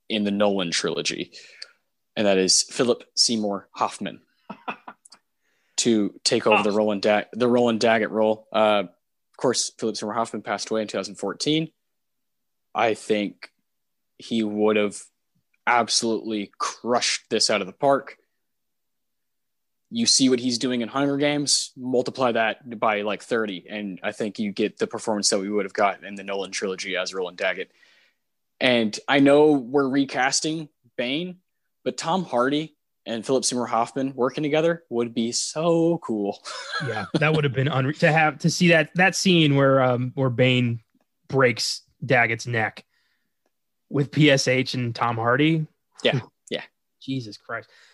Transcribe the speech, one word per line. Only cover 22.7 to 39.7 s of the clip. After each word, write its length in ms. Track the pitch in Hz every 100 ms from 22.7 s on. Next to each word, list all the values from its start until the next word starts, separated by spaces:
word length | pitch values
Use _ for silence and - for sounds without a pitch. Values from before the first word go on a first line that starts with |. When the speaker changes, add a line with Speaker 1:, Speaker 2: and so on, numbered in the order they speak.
| 107
Speaker 1:
by, 240 | 113 104
like, 220 | 104 95
thirty, 420 | - 117 107 87 -
and 300 | 104 104 90
I 80 | 104
think 260 | - 107 95
you 140 | 104
get 260 | 98 104 -
the 80 | 110
performance 440 | 110 - 104 -
that 100 | 107
we 100 | 95
would 140 | 104
have 80 | 95
got 320 | - 101 85
in 100 | 92
the 80 | 98
Nolan 300 | 98 98 95
trilogy 440 | - 101 92 95 90
as 160 | 90
Roland 260 | 95 87 90
Daggett. 340 | 95 92 87 _ _ _ _ _ _ _ _ _
And 360 | 127 120 107 - -
I 100 | 139
know 320 | 139 143 156
we're 360 | 143 117 143 135
recasting 800 | 139 135 139 131 - 160 160 156 _ 120 -
Bane, 420 | 123 143 180 180 _ _ _ _
but 140 | 127 -
Tom 280 | 165 185
Hardy 520 | 165 123 127 147 156 - _ _
and 220 | - 113 104
Philip 180 | 131
Seymour 220 | - 123 117
Hoffman 460 | 113 117 139 135
working 300 | 131 127 151
together 400 | 151 156 170 170 -
would 220 | 120 117
be 200 | 117 117
so 640 | 117 - 156 170 165 165 170
cool. 400 | - 110 101 - -
<laughs> 40 | - - - 127
Speaker 2:
Yeah, 200 | 110 98
that 200 | 156 151
would 100 | 156
have 80 | 143
been 140 | 127 135
unre-, 320 | 135 131 -
to 120 | 165
have, 260 | 160 156 147
to 100 | 165
see 180 | - 175
that, 220 | 160 151
that 200 | 175 185 -
scene 380 | 196 175 151 139
where, 260 | 139